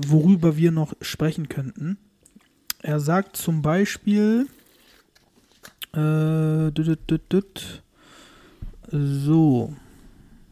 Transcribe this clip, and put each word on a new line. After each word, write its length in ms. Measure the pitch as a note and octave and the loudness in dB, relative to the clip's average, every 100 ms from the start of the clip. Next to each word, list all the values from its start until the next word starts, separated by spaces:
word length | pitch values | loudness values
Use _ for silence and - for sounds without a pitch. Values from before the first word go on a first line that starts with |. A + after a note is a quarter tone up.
| C#3+ | 2
worüber 500 | D#3 D#3+ F#3+ E3 D3+ | 4 6 4 4 2
wir 140 | E3+ | 2
noch 220 | D#3+ D3+ - | 2 -2 -6
sprechen 480 | - - D#3 D#3+ D3+ | -12 -4 -4 -2 -6
könnten. 500 | - C3 - D3+ G3+ _ _ _ _ _ _ - - | -8 -8 -8 -8 -8 _ _ _ _ _ _ -16 -10
Er 180 | - D3+ | -4 -2
sagt 380 | D3 F3+ G3 - | 0 0 -2 -6
zum 240 | - D#3+ | -4 -2
Beispiel, 840 | D3 F3 G3+ - - G#3 G#3+ A3+ C#4 - _ _ _ _ _ _ _ _ _ _ - _ - | 0 0 -2 -4 -2 2 2 2 -2 -8 _ _ _ _ _ _ _ _ _ _ -20 _ -10
äh, 800 | D#3 D#3 D#3 D#3 D#3+ D#3 D#3 D#3 | -4 0 0 0 0 0 0 0
düt, 160 | D3+ D#3+ | 0 -2
düt, 120 | D#3+ - | -2 -2
düt, 120 | D#3+ - | -4 -2
düt. 520 | F#3+ G3 - - - - _ _ - - - - - - - - | -2 -2 -8 -16 -18 -20 _ _ -20 -20 -20 -20 -18 -18 -18 -8
So. 840 | D3 C#3+ C#3 C#3+ D#3+ D#3 B2+ A2 D3 - - - - - - - | -4 -2 -2 2 4 4 4 0 -8 -20 -20 -20 -20 -20 -20 -20